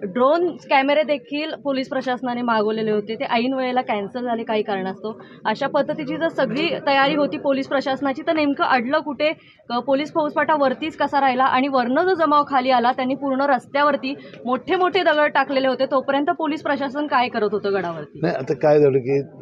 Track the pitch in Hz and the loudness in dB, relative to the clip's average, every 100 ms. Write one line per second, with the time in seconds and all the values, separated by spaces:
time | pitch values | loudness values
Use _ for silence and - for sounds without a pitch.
0 | 202 240 269 339 349 - - 285 269 294 | -8 0 2 2 0 -4 0 0 4 2
1 | 302 285 247 285 311 - 277 262 262 262 | 2 -2 -4 -6 -6 -6 -4 -4 -2 -4
2 | 254 247 254 240 240 220 208 220 214 214 | -4 -4 -4 -4 0 0 0 0 0 -2
3 | 208 220 269 233 247 262 254 247 247 214 | -2 -6 -2 0 0 -2 -2 -2 -2 -4
4 | 196 247 247 226 226 214 208 196 185 190 | -4 -6 -4 -4 -2 -2 -2 -2 -4 -6
5 | 214 - - - 208 220 269 294 269 311 | -10 -10 -16 -8 -6 -2 0 0 0 -4
6 | 277 311 330 285 262 254 330 302 285 277 | -6 -2 -2 0 -2 0 -2 -2 0 2
7 | 277 302 277 302 277 269 269 277 277 262 | 2 2 -2 -2 -2 -2 0 -2 -2 -2
8 | 277 269 339 320 285 277 339 254 240 311 | -4 -4 -2 0 0 0 2 2 2 -2
9 | 302 247 302 320 - _ - 240 262 269 | -2 -2 -2 -2 -14 _ -6 -6 0 0
10 | 294 330 302 302 294 302 269 254 311 - | 0 -2 -2 0 0 2 2 0 -6 -4
11 | 285 285 262 247 262 254 277 262 240 277 | 0 2 2 2 2 2 2 0 2 2
12 | 370 339 311 294 285 269 254 247 233 254 | 2 2 4 2 2 0 2 4 2 0
13 | 254 269 277 262 285 247 - 277 294 285 | -2 -2 -2 0 2 0 0 0 2 2
14 | 262 277 - - 240 254 269 359 359 370 | -4 -8 -12 -10 -4 -4 0 0 2 2
15 | 330 302 294 294 277 262 262 254 269 277 | 2 4 2 2 0 2 0 0 0 0
16 | 262 277 294 349 311 311 311 277 262 277 | 0 0 0 0 -2 -4 -2 -2 -2 -4
17 | 294 269 247 233 208 208 202 196 175 165 | 0 0 0 0 -2 0 -2 -2 -4 -8
18 | 147 - 160 135 135 143 151 151 143 135 | -12 -4 -2 -2 -4 0 4 6 6 4
19 | 120 139 139 - | 2 -2 -2 -12